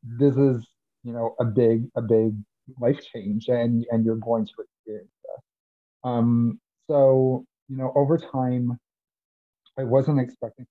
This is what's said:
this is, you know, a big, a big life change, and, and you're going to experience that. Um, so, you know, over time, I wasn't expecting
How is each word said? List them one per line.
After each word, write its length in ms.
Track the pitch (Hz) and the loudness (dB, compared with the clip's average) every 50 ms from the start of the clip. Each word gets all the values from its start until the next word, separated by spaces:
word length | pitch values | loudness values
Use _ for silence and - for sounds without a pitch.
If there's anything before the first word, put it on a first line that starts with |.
| - | -14
this 340 | 117 117 117 139 143 123 | -14 -4 2 2 2 4
is, 300 | 131 139 139 127 117 113 _ _ _ _ _ _ _ _ | 4 2 2 2 0 -6 _ _ _ _ _ _ _ _
you 100 | 120 117 | -12 -8
know, 200 | 120 117 113 - - | -6 -6 -6 -2 -2
a 60 | 123 | -2
big, 400 | 117 104 123 120 113 113 113 120 - _ | 0 2 4 4 4 4 2 -2 -4 _
a 60 | - 120 | -8 -2
big 320 | 107 113 110 110 113 107 104 104 _ _ _ _ - 131 127 | 2 2 2 2 2 -2 -6 -12 _ _ _ _ -20 -14 -4
life 220 | 120 117 143 - - - | -2 -2 -2 -2 -6 -16
change, 380 | _ 120 98 101 104 107 110 - | _ -10 -6 -4 -4 -4 -2 -2
and, 380 | 123 120 120 117 120 117 117 117 | 0 0 2 0 0 0 -2 0
and 140 | 117 113 113 | -2 0 0
you're 120 | 113 113 | 0 0
going 280 | 113 110 113 117 113 110 | -2 -2 -2 -2 -2 -2
to 80 | - _ - 107 | -6 _ -18 -18
experience 480 | _ _ _ _ 110 107 104 90 _ _ _ _ | _ _ _ _ -14 -14 -14 -14 _ _ _ _
that. 840 | - - - _ _ _ _ _ _ _ _ _ _ _ _ - 127 | -18 -18 -18 _ _ _ _ _ _ _ _ _ _ _ _ -8 -4
Um, 520 | 123 120 117 117 120 117 117 117 110 - _ _ _ _ _ - | -2 0 2 2 2 2 2 0 -2 -6 _ _ _ _ _ -2
so, 560 | 156 143 135 135 131 131 131 131 131 131 - _ _ _ _ _ | 2 4 6 6 6 4 4 2 0 -2 -6 _ _ _ _ _
you 80 | 135 131 | -10 -6
know, 120 | 131 127 - | -6 -2 0
over 220 | 143 143 135 165 165 | 0 2 2 0 -2
time, 600 | - - - 135 127 127 123 123 123 120 120 120 _ _ _ _ _ _ _ _ _ _ _ _ _ _ _ _ _ _ _ - | -2 -4 -4 -4 -2 -2 -2 -2 -2 -4 -4 -6 _ _ _ _ _ _ _ _ _ _ _ _ _ _ _ _ _ _ _ -8
I 60 | 135 | -4
wasn't 360 | 117 123 135 131 160 151 139 | 2 2 2 4 4 2 0
expecting 460 | 127 123 - _ - 113 _ _ 123 _ | 0 -2 -6 _ -12 -12 _ _ -20 _